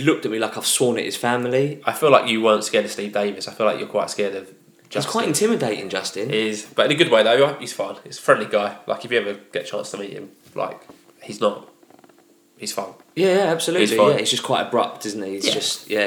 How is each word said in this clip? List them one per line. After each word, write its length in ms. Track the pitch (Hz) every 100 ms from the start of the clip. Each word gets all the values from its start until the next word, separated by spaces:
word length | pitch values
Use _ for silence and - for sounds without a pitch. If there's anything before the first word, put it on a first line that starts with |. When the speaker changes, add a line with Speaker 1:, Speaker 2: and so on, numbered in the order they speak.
Speaker 1:
looked 220 | 139 135
at 60 | 117
me 80 | 110
like 180 | 107 110
I've 100 | -
sworn 320 | - 127 113
at 60 |
his 120 | 85 98
family. 680 | 120 123 123 127 143 151
Speaker 2:
I 80 | -
feel 180 | 113 156
like 180 | 131 120
you 120 | 110
weren't 220 | 110 107
scared 220 | 107 110 104
of 40 |
Steve 220 | - 104
Davis. 360 | 104 104 98 95
I 40 |
feel 140 | - 107
like 120 | 90
you're 100 | 104
quite 200 | 104 -
scared 240 | - 101
of 120 | 98 92
Speaker 1:
He's 60 | - _ _ _
Speaker 2:
Justin. 240 | - -
Speaker 1:
quite 160 | 220 208
intimidating, 600 | 143 214 233 123 101 95
Justin. 400 | 95 95 95 117
Speaker 2:
He 180 | 110 110
is, 180 | 107 -
but 120 | - 113
in 60 |
a 20 |
good 160 | 147 165
way 120 | 117
though. 320 | 107 123 139
He's 180 | 143 120
fine. 220 | - 95 -
He's 140 | - -
a 40 |
friendly 240 | - 127 107
guy. 300 | 107 101 - -
Like, 180 | 110
if 60 | 117
you 60 | 120
ever 140 | 104 101 -
get 120 | -
a 20 | -
chance 240 | 104 -
to 80 | 95
meet 140 | 101
him, 180 | 101 98 - -
like, 260 | 101 92 - - - _ _
he's 180 | - 104
not. 280 | 107 98 - _ _ - _ _ _ _ _ _
He's 160 | 107
fine. 220 | - 95 - _
Speaker 1:
Yeah, 200 | - 185
yeah, 60 | 185 190
absolutely. 340 | 165 - 175 107
Speaker 2:
He's 100 | 113
fine. 160 | 104
Speaker 1:
Yeah, 60 | 143
he's 120 | -
just 120 | 120
quite 240 | - 127 104
abrupt, 380 | 120 101 -
isn't 180 | 107 104
he? 100 | 95
He's 120 | 98 -
Speaker 2:
Yeah. 60 |
Speaker 1:
just, 380 | 107 - - -
yeah, 160 | 104